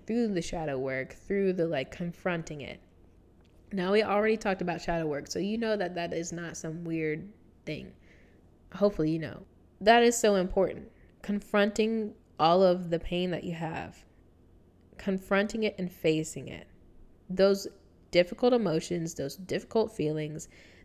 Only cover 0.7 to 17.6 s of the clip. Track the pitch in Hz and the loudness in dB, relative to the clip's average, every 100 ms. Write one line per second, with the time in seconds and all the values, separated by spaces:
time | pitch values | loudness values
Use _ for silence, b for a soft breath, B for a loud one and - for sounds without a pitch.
0.7 | 135 135 131 131 - - 196 196 185 165 | -4 -2 -4 -6 -10 -4 0 0 0 0
1.7 | 147 135 - 175 - 190 170 165 151 107 | -2 -4 -6 -8 -6 -4 -4 -6 -10 -12
2.7 | - _ _ - _ _ _ _ _ - | -14 _ _ -20 _ _ _ _ _ -10
3.7 | 190 180 208 214 202 220 220 214 190 175 | -4 2 2 2 2 2 2 0 -2 -2
4.7 | 165 - 170 160 143 151 175 190 226 220 | -4 -2 -2 -2 -4 -6 -4 -2 -2 -2
5.7 | 214 180 180 170 165 170 170 170 160 160 | -2 -2 -4 -4 -4 -6 -8 -10 -8 -8
6.7 | 160 170 165 156 156 196 - - _ - | -8 -4 -2 -2 -4 -8 -18 -20 _ -12
7.7 | 147 - - b b b b b _ - | -10 -12 -18 b b b b b _ -14
8.7 | 180 202 202 156 165 147 - - _ _ | 0 0 2 0 -2 -4 -10 -18 _ _
9.7 | - 190 233 240 233 214 196 185 - 185 | 0 6 8 6 4 4 4 2 2 0
10.7 | - - b b _ - 202 - 208 202 | -2 -14 b b _ -6 -6 0 2 2
11.7 | 208 220 226 214 - _ - 156 180 190 | 2 0 0 -4 -8 _ 2 4 8 6
12.7 | 180 175 170 - 175 185 160 - 165 160 | 4 0 -2 -2 -2 -2 -4 -6 -6 -6
13.7 | 165 82 - - _ _ _ _ - _ | -8 -10 -14 -20 _ _ _ _ -20 _
14.7 | _ _ - - 190 190 196 208 226 214 | _ _ -10 -4 -4 2 2 2 0 -2
15.7 | - 180 - 165 156 156 - 127 82 - | -2 -8 -2 0 2 -2 -8 -12 -14 -18
16.7 | - - - - - - 185 196 196 | -20 -20 -20 -20 -18 -6 4 4 4